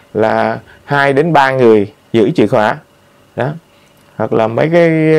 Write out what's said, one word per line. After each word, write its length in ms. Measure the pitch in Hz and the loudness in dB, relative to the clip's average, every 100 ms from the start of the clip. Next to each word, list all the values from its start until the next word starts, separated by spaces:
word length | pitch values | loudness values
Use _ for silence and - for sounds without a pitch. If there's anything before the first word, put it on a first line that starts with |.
| _ | _
là 460 | 107 110 113 110 117 - - - | -4 -2 0 -2 -6 -12 -20 -4
hai 280 | 143 139 | -2 0
đến 200 | 139 165 | 0 2
ba 180 | 147 135 | 2 2
người 420 | 131 117 110 101 - _ | 2 4 4 0 -8 _
giữ 180 | 113 107 165 | 0 0 0
chìa 120 | 104 | 0
khóa 300 | 117 107 151 - _ _ _ _ - | 0 -2 -4 -12 _ _ _ _ -8
đó. 120 | 131 165 - _ _ _ _ - | -8 -8 -18 _ _ _ _ -10
Hoặc 180 | 110 | -4
là 140 | 113 110 | -2 -2
mấy 220 | 117 156 | -2 0
cái, 200 | 170 165 160 156 | 2 2 0 0